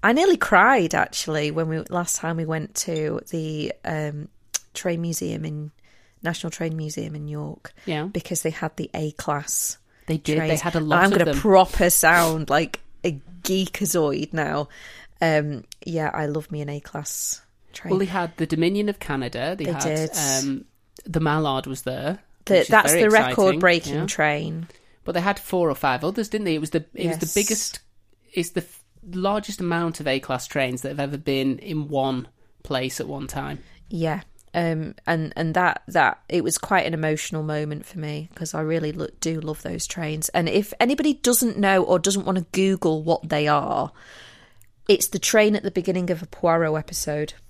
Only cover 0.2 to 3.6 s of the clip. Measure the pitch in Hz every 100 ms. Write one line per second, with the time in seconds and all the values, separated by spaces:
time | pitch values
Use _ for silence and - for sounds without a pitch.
0.2 | 381 349 - 190 220 269 165 - - -
1.2 | - 156 151 156 165 160 - 180 175 -
2.2 | 165 165 156 160 156 - - 160 151 160
3.2 | - 165 156 156